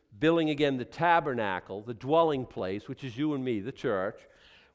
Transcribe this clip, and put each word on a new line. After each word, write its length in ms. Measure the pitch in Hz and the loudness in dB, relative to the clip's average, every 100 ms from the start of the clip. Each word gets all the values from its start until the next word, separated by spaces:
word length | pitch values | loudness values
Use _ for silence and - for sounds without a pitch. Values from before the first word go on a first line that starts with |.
| _ 104 | _ 0
building 320 | 156 170 156 | 4 4 2
again 280 | 147 143 131 | 2 0 0
the 80 | 117 | -6
tabernacle, 1000 | - 175 170 147 120 101 90 - 101 | 0 4 4 2 -2 -2 -2 -6 -10
the 100 | 113 | -10
dwelling 540 | 107 127 165 160 139 123 | -8 2 4 4 0 -4
place, 400 | 117 92 101 - | -6 -6 -6 -8
which 160 | 127 | -12
is 120 | 135 110 | -10 -4
you 200 | 151 143 | -2 -2
and 100 | 127 | -2
me, 140 | 107 | -2
the 120 | 107 | -4
church, 480 | - 131 98 101 - - _ _ - _ | -6 -2 -2 -2 -6 -20 _ _ -20 _